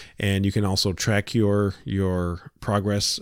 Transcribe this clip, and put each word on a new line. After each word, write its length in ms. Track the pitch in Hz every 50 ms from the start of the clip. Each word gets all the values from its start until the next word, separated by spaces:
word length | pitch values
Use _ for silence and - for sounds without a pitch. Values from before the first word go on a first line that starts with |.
| - - - -
And 260 | - 101 98 98 98
you 80 | 98
can 120 | - 110 104
also 280 | 95 98 - - 101
track 420 | 87 - - 117 107 101 104 - -
your, 400 | 117 107 101 101 104 104 98 - - -
your 640 | 117 101 98 95 92 92 90 87 87 87 87 - - - _
progress, 600 | - - 101 104 95 104 101 104 - - - -